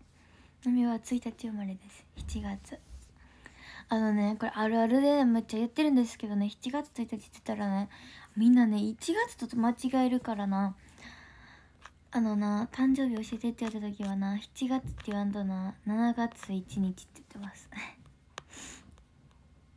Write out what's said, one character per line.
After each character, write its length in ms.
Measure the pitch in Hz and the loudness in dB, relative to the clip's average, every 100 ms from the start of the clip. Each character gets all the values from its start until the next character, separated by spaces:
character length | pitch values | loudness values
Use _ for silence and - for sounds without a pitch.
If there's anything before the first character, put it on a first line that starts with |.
| - _ - - - _ | -20 _ -20 -20 -20 _
ナ 60 | 254 | 0
ミ 160 | 247 240 | 2 2
は 80 | 226 | 0
一 180 | - | -2
日 180 | 247 233 | -4 -4
生 180 | - 226 | -8 -8
ま 120 | 208 | -6
れ 100 | 196 | -6
で 60 | 190 202 | -8 -14
す。 160 | - - - | -20 -20 -14
七 240 | - 220 | -8 -6
月。 360 | 202 196 - - - - - - - - - - - - - | -6 -8 -12 -18 -18 -20 -20 -20 -20 -20 -20 -20 -20 -20 -4
あ 100 | 220 | 0
の 140 | 220 | 2
ね、 240 | 208 208 214 | 2 0 0
こ 80 | 220 | -4
れ 60 | |
あ 140 | 214 220 | -2 0
る 100 | 226 | 4
あ 80 | 226 | 4
る 140 | 262 | 6
で 240 | 277 285 | 6 6
め 160 | 247 226 | 4 2
っ 40 | |
ち 120 | 226 220 | 0 -4
ゃ 20 | |
言 80 | 233 | -2
っ 40 | |
て 120 | - | 2
る 80 | 302 | 4
ん 60 | 262 | 4
で 80 | |
す 120 | 233 - | 2 -4
け 120 | 214 | -4
ど 80 | 202 | -2
ね、 120 | 208 | -2
七 220 | - 247 | -4 -6
月 200 | 285 294 | -6 -6
一 100 | - | -8
日 40 | |
っ 40 | 226 214 | -8 -8
て 0 | |
言 100 | - - | -12 -14
っ 20 | |
た 120 | - 214 | -8 -4
ら 120 | 202 | -2
ね、 200 | 196 208 - - - - 208 | -2 -2 -10 -20 -20 -8 4
み 120 | 226 | 8
ん 60 | |
な 100 | 247 | 8
ね、 140 | 226 208 | 8 4
一 340 | 214 226 - | 0 -4 -2
月 360 | 381 480 - 247 | 0 -2 -4 -6
と 80 | 240 | 0
間 140 | 226 | 0
違 40 | 240 254 262 254 | 0 0 2 2
え 20 | |
る 120 | 247 | 2
か 160 | 247 208 | -2 -4
ら 100 | 202 | 0
な。 300 | 196 196 190 - - - - - - - - - _ - _ _ | 0 0 -4 -18 -20 -20 -20 -20 -20 -20 -20 -20 _ -20 _ _
あ 80 | 240 | 0
の 160 | 226 208 | 0 2
な、 320 | 208 208 240 | 0 0 -2
「誕 220 | - 262 | 0 2
生 140 | 262 262 | 4 2
日 80 | 220 220 | -2 -4
教 80 | 226 | -4
え 40 | |
て」 80 | 233 | -4
っ 40 | |
て 120 | 233 226 | -2 -4
言 20 | |
わ 60 | |
れ 60 | 214 | -4
た 80 | 208 202 | -6 -4
時 80 | |
は 100 | 202 | -4
な、 240 | 196 196 208 | -2 -2 -2
「七 280 | - - 254 | -6 -6 -2
月」 180 | 262 - | 0 -2
っ 40 | |
て 120 | - - | -8 -6
言 100 | 202 | -2
わ 80 | |
ん 80 | 202 | -2
と 100 | 208 | -2
な、 300 | 196 185 190 - | -4 -4 -6 -6
「七 300 | 208 220 233 | -4 0 0
月 380 | 240 233 - - | 0 -4 -6 -6
一 260 | 190 185 202 | -6 -4 -2
日」 240 | 190 185 | -2 -4
っ 40 | - | -14
て 20 | |
言 80 | - | -20
っ 20 | - | -20
て 120 | 202 | -14
ま 140 | 202 | -14
す。 140 | - - | -16 -16
<laughs> 40 | 208 - - - - _ - - - - - - - _ _ - - - - _ | -14 -14 -16 -20 -20 _ -20 -18 -20 -18 -20 -20 -20 _ _ -20 -20 -20 -20 _